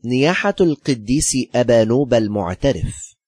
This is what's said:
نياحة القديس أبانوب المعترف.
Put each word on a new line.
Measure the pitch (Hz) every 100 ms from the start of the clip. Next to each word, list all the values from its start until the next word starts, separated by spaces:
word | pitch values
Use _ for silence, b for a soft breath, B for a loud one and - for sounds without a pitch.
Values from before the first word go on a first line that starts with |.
نياحة | 117 127 143 185 208 196
القديس | 175 143 - 123 104 135 - 131 120
أبانوب | 120 120 117 110 123 139
المعترف. | 120 107 104 87 92 139 127 - - - _